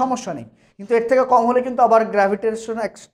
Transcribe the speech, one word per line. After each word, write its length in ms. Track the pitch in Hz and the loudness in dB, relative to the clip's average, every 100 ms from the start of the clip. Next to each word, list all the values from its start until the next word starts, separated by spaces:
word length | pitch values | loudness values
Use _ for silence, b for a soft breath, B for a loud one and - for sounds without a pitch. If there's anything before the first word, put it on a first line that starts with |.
সমস্যা 300 | 262 247 190 143 | -4 -4 -8 -12
নেই, 80 | 113 _ b b | -14 _ b b
কিন্তু 160 | 202 233 | -2 -2
এর 60 | 233 | 2
থেকে 120 | 262 262 | 0 4
কম 100 | 247 233 | 2 2
হলে 120 | 247 254 | 0 -2
কিন্তু 140 | 247 233 | 2 4
আবার 140 | 226 208 | 4 2
গ্র্যাভিটেশন 640 | 202 202 202 220 220 226 226 208 - - | 0 0 0 -4 -6 -8 -8 -8 -10 -14